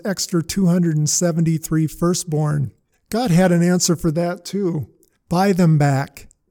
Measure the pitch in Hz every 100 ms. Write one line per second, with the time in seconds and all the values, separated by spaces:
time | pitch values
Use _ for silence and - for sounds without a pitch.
0 | 214 180 - 170 156 196 180 180 170 151
1 | 151 - 175 165 165 156 - 160 156 -
2 | 170 175 170 151 151 147 127 _ _ _
3 | - 220 247 170 185 175 175 180 - 160
4 | 170 156 175 175 - 196 180 170 110 _
5 | _ _ - 170 202 185 165 151 143 135
6 | 143 - - _ _